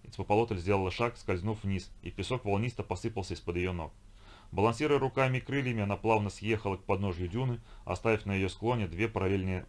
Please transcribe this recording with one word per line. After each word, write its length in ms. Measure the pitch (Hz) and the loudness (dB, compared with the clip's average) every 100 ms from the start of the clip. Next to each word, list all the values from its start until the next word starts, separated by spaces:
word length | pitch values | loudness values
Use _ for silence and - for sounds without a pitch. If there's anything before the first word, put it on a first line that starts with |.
Ицпополотль 540 | - - 98 104 113 98 | -16 -8 2 2 2 0
сделала 340 | 85 101 92 | 2 2 2
шаг, 260 | - 120 - | 0 -2 -2
скользнув 460 | - 92 101 107 | -2 -2 -2 -4
вниз, 280 | 98 95 - - | -2 -2 -4 -12
и 80 | 90 | -12
песок 340 | - 95 127 104 | -6 -2 -2 0
волнисто 380 | 98 123 - | 0 0 -4
посыпался 500 | 101 90 117 113 92 | -6 -4 -4 -4 -6
из-под 220 | 87 - 87 | -6 -4 -2
её 180 | 90 | 0
ног. 180 | 90 78 - - - - - - | -2 -6 -12 -20 -20 -20 -20 -8
Балансируя 480 | 87 107 110 151 143 | 2 4 4 4 4
руками 380 | 131 135 131 127 | 2 2 2 2
и 40 | |
крыльями, 400 | - 139 127 113 | -2 -2 0 0
она 160 | 101 101 | 0 0
плавно 320 | 110 110 104 | 4 4 2
съехала 480 | - 104 107 101 95 | -4 -2 0 0 -4
к 60 | |
подножью 440 | - 95 101 85 90 | 0 0 0 -2 -2
дюны, 320 | 107 131 117 - - | -2 -2 -4 -8 -14
оставив 440 | - 92 113 107 101 | -6 -2 2 2 2
на 80 | 98 | 0
её 140 | 95 | 0
склоне 380 | - 113 123 95 | 0 0 0 0
две 200 | 85 110 | -2 -2
параллельные 580 | 101 92 98 95 92 | 2 2 2 0 -4